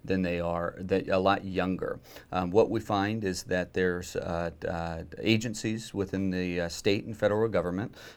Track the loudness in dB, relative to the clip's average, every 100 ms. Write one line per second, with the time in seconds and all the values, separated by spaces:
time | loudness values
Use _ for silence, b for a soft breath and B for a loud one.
0 | -2 2 2 0 0 -2 -2 -4 0 0
1 | 2 2 4 2 0 0 0 0 -4 -6
2 | B B B -2 2 6 6 2 0 0
3 | 0 0 -2 -2 -2 -2 0 2 2 0
4 | -4 -6 -2 -2 -2 -4 -4 -4 -4 -6
5 | -8 -2 4 4 2 -4 -4 -4 -6 -4
6 | -2 -2 0 0 -2 -2 -4 0 2 2
7 | 0 0 2 4 2 2 0 -2 -4 -8
8 | B